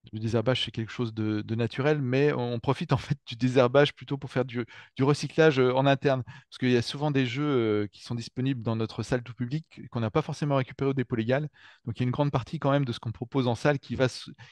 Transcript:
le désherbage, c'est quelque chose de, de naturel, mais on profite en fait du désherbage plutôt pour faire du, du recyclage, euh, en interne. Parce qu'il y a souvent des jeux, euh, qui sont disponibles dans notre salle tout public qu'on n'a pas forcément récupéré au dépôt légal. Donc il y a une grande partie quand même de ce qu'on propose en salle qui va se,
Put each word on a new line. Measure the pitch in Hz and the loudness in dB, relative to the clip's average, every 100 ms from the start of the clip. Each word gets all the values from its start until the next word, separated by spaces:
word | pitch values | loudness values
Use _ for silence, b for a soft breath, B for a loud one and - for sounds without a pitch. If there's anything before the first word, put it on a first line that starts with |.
| - | -12
le | 110 | -6
désherbage, | 110 113 113 123 | 0 0 2 0
c'est | - | -2
quelque | - 110 | -6 -8
chose | - 117 | -4 -4
de, | 110 107 104 | -2 -2 -2
de | 104 113 | -2 -2
naturel, | 117 - 135 151 | -2 0 0 0
mais | 127 131 147 | 0 2 2
on | 131 120 120 | 0 -2 -2
profite | - 131 170 | -2 -2 0
en | 131 | 0
fait | - 143 - | 0 -6 -6
du | 117 | -4
désherbage | 127 127 123 135 143 - | 2 4 6 6 4 0
plutôt | 127 139 | -8 -8
pour | 139 | -4
faire | 127 127 | -4 -2
du, | 117 117 B B - | -4 -8 B B 0
du | |
recyclage, | 135 147 147 - 160 135 | 2 2 0 4 6 6
euh, | 127 | 4
en | 127 139 | 4 4
interne. | 139 147 131 | 4 2 0
Parce | 120 - - - | -2 -12 -20 -4
qu'il | 123 | 2
y | 123 | 2
a | |
souvent | 117 143 151 | 0 -2 0
des | 139 127 | 2 0
jeux, | 120 | 0
euh, | 147 135 113 104 104 | 0 2 2 0 -2
qui | - | -8
sont | - 117 | -8 -8
disponibles | 110 - 131 131 | -6 -4 -2 -2
dans | 113 113 | -2 -2
notre | 110 - | -2 -4
salle | 113 127 | -2 -2
tout | 120 | -4
public | 117 120 151 - - - | -8 -6 -6 -8 -16 -10
qu'on | 123 | -4
n'a | 113 | 0
pas | 160 | 0
forcément | 151 147 151 139 | -2 -4 -2 0
récupéré | 127 - 135 | -2 -2 -2
au | |
dépôt | 135 123 117 | -2 -2 -2
légal. | 113 127 151 B B B - | 0 0 -2 B B B -10
Donc | 110 | -2
il | |
y | |
a | 127 | -2
une | |
grande | 123 143 | 0 0
partie | 139 110 156 | 0 -4 -2
quand | 139 | 0
même | 139 135 | 2 0
de | |
ce | 110 | -4
qu'on | 120 | -8
propose | - 120 135 123 | -8 -4 0 0
en | 113 | 2
salle | 147 143 | 0 0
qui | - 120 | -2 0
va | 131 | 0
se, | - - - 131 | 0 -12 -18 -20